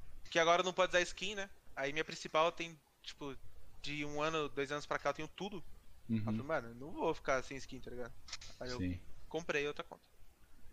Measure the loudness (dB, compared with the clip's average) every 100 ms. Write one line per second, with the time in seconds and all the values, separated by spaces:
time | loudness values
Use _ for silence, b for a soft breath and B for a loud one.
0 | -6 -6 0 4 8 6 6 4 4 6
1 | 4 0 -4 -4 -6 -10 -10 -4 -2 0
2 | -2 -4 0 4 4 4 -4 -8 _ _
3 | -14 -8 -6 -6 -6 -6 -6 -6 -2 0
4 | 0 2 2 4 2 0 0 0 0 0
5 | 2 0 -2 -4 -6 -4 -6 -10 -12 -10
6 | 0 2 4 2 2 0 0 -8 -8 0
7 | 2 2 4 2 2 -4 -6 -8 -6 -4
8 | -6 -6 -8 -6 -6 -6 -4 0 0 0
9 | -2 -4 -2 -2 0 2 0 -2 -6 -10
10 | -16 -16 -16 -16 -16 -10 -6